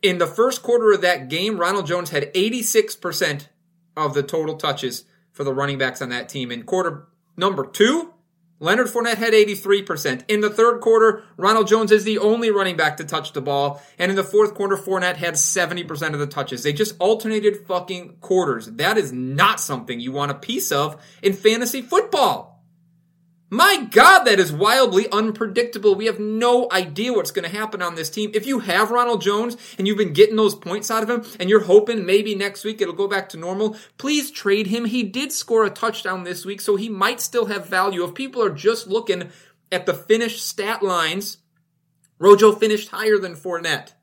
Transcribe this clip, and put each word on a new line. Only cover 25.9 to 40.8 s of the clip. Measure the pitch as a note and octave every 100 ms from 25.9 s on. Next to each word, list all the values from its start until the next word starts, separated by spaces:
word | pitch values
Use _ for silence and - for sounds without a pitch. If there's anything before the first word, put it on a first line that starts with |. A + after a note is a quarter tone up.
We | F#3+ A3
have | F#3+
no | G#3+ A3 A#3+ B3 B3
idea | F#3 F3+ D3 A#3+
what's | A#3 E3
gonna | - E3+
happen | G3+ G#3+ G#3
on | F3+
this | E3 D#3
team. | - G#3+
If | G#3+ A3+
you | C4+
have | F#3+ F3+ A3
Ronald | A#3+ A#3+ A3+
Jones | E3+ G#3 A#3+ A#3+ - -
and | G3
you've | G#3
been | G3+
getting | D3+ G#3 A3
those | G#3+ G#3
points | - G3 G3+
out | A3
of | G#3+
him | A#3+ A3+ -
and | F#3
you're | G#3
hoping | F3 G3 G#3+ A#3 F3
maybe | G3 G#3+
next | G3 G3+ G3
week | G#3 G#3+
it'll | F#3+ E3+
go | G3
back | G3 F#3
to | E3
normal, | E3+ F#3+ G#3+ G#3+ - _
please | C4+ D4+ C4+
trade | - G3+ G3+ G#3
him. | A3+ A#3
He | B3
did | G#3 A#3 C#4+
score | - - A3+
a | G#3+
touchdown | G3+ A3+ A3 F#3+ F#3
this | F3 F3+
week, | F#3 G3
so | - G3+
he | A3+
might | G3+ G3 B3+
still | - A#3+ G#3
have | G3+ D#3+
value. | F#3 G3 F#3
If | F3 -
people | C4+ B3+
are | G#3+
just | D3 F3+ A3+ -
looking | G#3 A3+ F3+ E3+ - _ _ _
at | F3+ F3+
the |
finished | F3 - A3+ A#3 A3 -
stat | - G3+ A3+